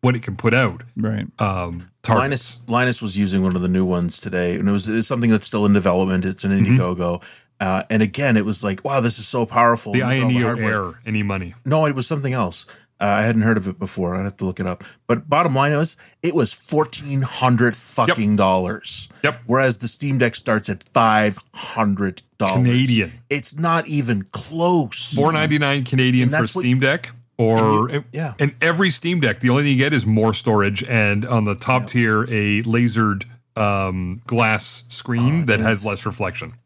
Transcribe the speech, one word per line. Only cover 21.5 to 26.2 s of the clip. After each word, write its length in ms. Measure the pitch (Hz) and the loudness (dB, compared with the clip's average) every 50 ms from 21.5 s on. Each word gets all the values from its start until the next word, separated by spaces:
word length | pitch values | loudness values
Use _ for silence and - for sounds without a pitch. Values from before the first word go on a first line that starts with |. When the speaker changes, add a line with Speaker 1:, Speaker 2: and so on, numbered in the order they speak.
| _ | _
Speaker 3:
hundred 640 | - - - - 117 110 104 98 95 101 95 90 - _ _ _ | -14 -12 -10 -4 -2 0 0 0 0 -2 -4 -4 -8 _ _ _
dollars. 200 | _ 107 98 95 | _ -2 0 2
Speaker 1:
Canadian. 540 | 123 123 123 120 123 135 131 120 110 98 85 - - - _ | 2 2 4 4 2 2 2 2 2 0 -2 -4 -16 -8 _
Speaker 3:
It's 280 | 143 143 135 - - 143 | -6 -4 -4 -6 -6 -2
not 300 | 160 170 165 165 156 156 | 0 0 0 0 0 -2
even 340 | 151 143 131 117 120 101 95 - | -2 -2 0 0 -2 -2 -2 -6
close. 840 | - - - - 156 165 170 175 180 170 143 107 - - - - 151 | -12 -14 -12 -8 -4 0 2 2 4 2 2 0 -4 -8 -6 -4 0
Speaker 1:
Four 180 | 139 143 156 | 2 2 2
ninety-nine 520 | 160 151 156 151 151 151 147 139 139 143 131 | 2 2 2 2 2 2 2 2 0 0 -2
Canadian 400 | - - 131 127 127 127 127 | 0 0 2 2 4 4 4